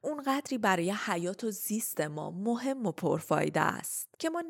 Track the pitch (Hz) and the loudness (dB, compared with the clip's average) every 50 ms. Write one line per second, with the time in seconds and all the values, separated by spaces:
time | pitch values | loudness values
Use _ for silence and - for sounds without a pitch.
0 | - 262 302 294 277 277 269 285 285 - 269 233 214 202 190 175 170 180 202 208 | -4 -4 -4 -2 0 0 0 0 0 -2 -2 2 4 4 4 4 2 0 0 -2
1 | - 214 190 170 170 180 202 - 233 220 202 - - - 208 226 - - - - | -2 -2 -2 0 0 -2 -4 -2 -4 -4 -4 -4 -4 -2 -2 -2 -2 -2 -2 0
2 | 151 151 151 151 156 156 170 180 202 226 240 240 247 269 269 269 233 185 156 - | -2 0 -2 -4 -6 -6 -4 -2 0 0 0 2 0 -2 -2 0 0 -2 0 2
3 | 185 151 139 160 - - 156 151 151 151 151 160 151 160 - - - - - - | 2 2 2 2 2 2 2 2 2 2 2 2 2 2 0 -2 -6 -6 -6 -6
4 | - - _ - - 320 330 349 339 330 | -8 -10 _ -4 -2 -2 0 -2 -4 -4